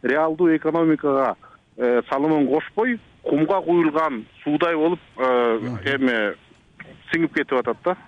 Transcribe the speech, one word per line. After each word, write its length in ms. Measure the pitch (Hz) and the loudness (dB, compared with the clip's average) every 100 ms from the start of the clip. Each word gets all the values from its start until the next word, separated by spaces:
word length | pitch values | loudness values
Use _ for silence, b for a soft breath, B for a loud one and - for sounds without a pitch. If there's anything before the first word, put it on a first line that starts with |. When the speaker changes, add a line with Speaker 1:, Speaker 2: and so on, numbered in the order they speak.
Speaker 1:
реалдуу 500 | 127 151 160 160 175 156 | 0 0 0 2 2 2
экономикага, 760 | 160 160 165 151 147 135 127 95 B B _ - | 0 0 2 2 0 0 0 -4 B B _ -4
э, 240 | 120 120 - | 0 0 0
салымын 340 | 135 151 156 131 | -2 0 2 2
кошпой, 520 | 147 - - 247 233 - _ | 0 -2 -2 -2 -2 -10 _
кумга 360 | - 143 156 190 | -4 0 2 0
куюлган 640 | 160 175 160 151 160 120 107 - | 2 2 2 0 -2 -4 -12 -12
суудай 320 | - 151 170 160 | -4 0 0 2
болуп, 240 | 160 175 - - | 0 -2 -8 -4
э, 400 | 127 123 120 113 | 0 2 2 0
Speaker 2:
Мгм. 200 | 117 117 95 139 | -4 -6 -4 0
Speaker 1:
эми 400 | 131 113 104 78 _ _ _ _ - - - | 0 0 -2 -6 _ _ _ _ -20 -20 -6
сиңип 220 | 165 165 156 | -2 -2 -2
кетип 180 | 139 131 | -2 -2
атат 180 | 120 113 | -2 -4
да. 140 | 175 185 | -4 -4